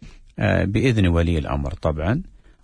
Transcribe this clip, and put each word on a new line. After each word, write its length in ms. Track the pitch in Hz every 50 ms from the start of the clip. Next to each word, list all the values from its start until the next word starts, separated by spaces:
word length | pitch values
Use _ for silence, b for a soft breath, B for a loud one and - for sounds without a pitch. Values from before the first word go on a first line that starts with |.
| B B B B B B - -
آه، 260 | - 104 95 90 87
بإذن 420 | 95 101 - 98 135 117 110 95 87
ولي 300 | 85 85 85 82 85 80
الأمر 360 | 71 - 65 71 71 71 -
طبعًا. 480 | - - 80 76 76 76 90 117 160 185 - - b b b b b